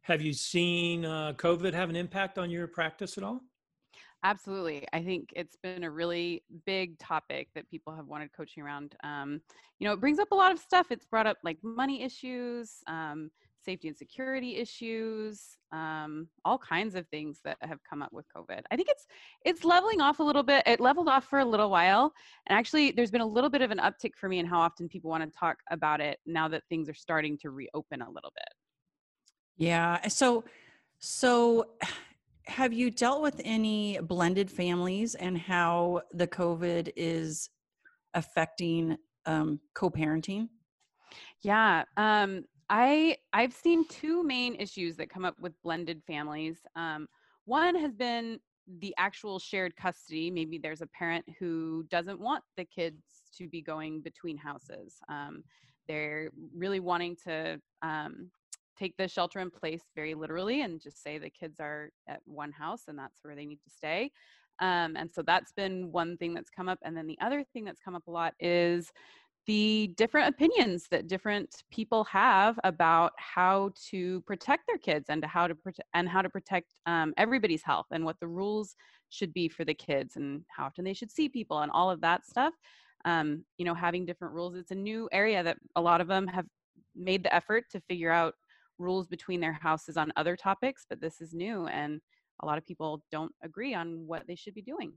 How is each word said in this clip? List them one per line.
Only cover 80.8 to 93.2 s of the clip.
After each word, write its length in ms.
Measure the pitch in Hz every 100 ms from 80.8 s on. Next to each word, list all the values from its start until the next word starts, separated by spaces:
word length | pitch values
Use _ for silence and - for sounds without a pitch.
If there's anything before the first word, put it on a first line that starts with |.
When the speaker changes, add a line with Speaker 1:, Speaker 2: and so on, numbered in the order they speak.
| 185
Speaker 2:
they 80 |
should 180 | 196 220
see 160 | - 302
people 300 | 247 214 151
and 120 | 147
all 200 | - 185
of 100 | 170
that 240 | 165 175 -
stuff. 280 | 240 294 - - - _ _ 170
Um, 380 | 165 151 151 - -
you 80 | 175
know, 100 | 170
having 300 | 175 180 175
different 280 | 175 175
rules, 220 | 160 175 180
it's 160 | 175
a 40 | 190
new 320 | 202 220 226
area 320 | 196 214 202
that 140 | 170 - - -
a 60 |
lot 200 | 170 170
of 60 | 175
them 180 | 190 190
have 180 | 185 - _ _ _ _ -
made 280 | 180 190
the 100 | 180 175
effort 300 | - 220 240
to 80 | 190
figure 300 | - 180 165
out 220 | 170 165 - _ _ _ -
rules 280 | 180 185 180
between 320 | 180 - 180
their 140 | 165
houses 420 | 156 160 160 - 160
on 140 | 151 -
other 200 | 156 180
topics, 500 | 190 196 262 262 -
but 100 | 175
this 220 | 160 -
is 140 | 165 165
new 320 | 196 214 165
and 340 | - 147 151 _ _ _ -
a 40 | 151
lot 100 | 151
of 80 | 156
people 380 | 175 160 151 _
don't 200 | 156